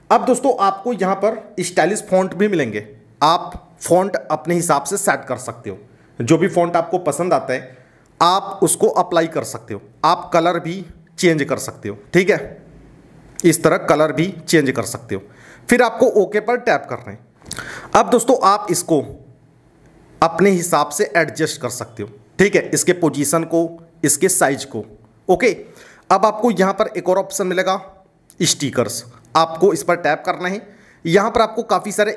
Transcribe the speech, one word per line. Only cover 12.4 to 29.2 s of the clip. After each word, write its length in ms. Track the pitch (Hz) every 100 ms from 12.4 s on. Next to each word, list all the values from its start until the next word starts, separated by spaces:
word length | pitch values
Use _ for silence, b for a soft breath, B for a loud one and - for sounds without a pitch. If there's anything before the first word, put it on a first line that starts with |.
| - - - - - - - - - -
इस 180 | 170 156
तरह 140 | 160 185 -
कलर 260 | 151 156
भी 140 | 156 185 -
चेंज 300 | - 160 131
कर 120 | 120
सकते 300 | 101 - -
हो। 80 | 98 - B B B -
फिर 140 | 247
आपको 240 | 233 - 254 214
ओके 240 | 185 208
पर 160 | 214 247
टैप 280 | 226 143 -
करना 200 | 117 104
है। 80 | 104 _ _ B B B B B 208
अब 140 | 208
दोस्तों 260 | 233 233 254
आप 220 | 190 202 -
इसको 300 | 165 - 151 113 - - _ _ _ _ _ _ _ _ -
अपने 280 | 165 - 202
हिसाब 380 | 180 170 151 147
से 200 | - 208 170
एडजस्ट 440 | 147 151 156 -
कर 80 | 120
सकते 320 | - 113 -
हो। 60 | 104 - _ -
ठीक 160 | 202
है, 80 | 170 -
इसके 220 | 147 -
पोजीशन 500 | 175 156 135 135 165
को, 360 | 160 170 165 170 - _
इसके 240 | 143 - 185
साइज 360 | - 139 131 -
को। 180 | 110 - - _ _ -
ओके, 280 | 180 240 151 - B B B -
अब 160 | 190 214
आपको 240 | 214 240
यहाँ 220 | 180 190
पर 200 | 190 220 175
एक 120 | 180
और 100 | 185
ऑप्शन 280 | 190 - 185
मिलेगा 340 | 180 185 190 - - _ _ _ -
स्टिकर्स, 640 | 170 - 131 123 110 - - -